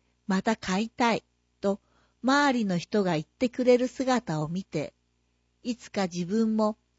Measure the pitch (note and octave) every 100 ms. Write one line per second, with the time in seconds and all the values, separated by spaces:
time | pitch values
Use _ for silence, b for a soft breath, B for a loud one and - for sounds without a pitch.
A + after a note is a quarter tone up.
0 | _ _ - F#3+ A#3 A3 - F#3 A3+ -
1 | A#3+ G#3 - _ _ _ G3+ G3 _ _
2 | _ _ A#3+ C#4 C#4+ B3 G3+ F3 - G#3+
3 | F#3 D#3 D3+ _ B3 - B3 B3 B3 -
4 | C4 B3 A#3 D#3 D3+ F3 - E3 C#3 -
5 | _ _ _ _ _ _ A#3+ A#3 - G#3+
6 | F#3 F3 E3+ A3 A3 A3 G#3+ A3 _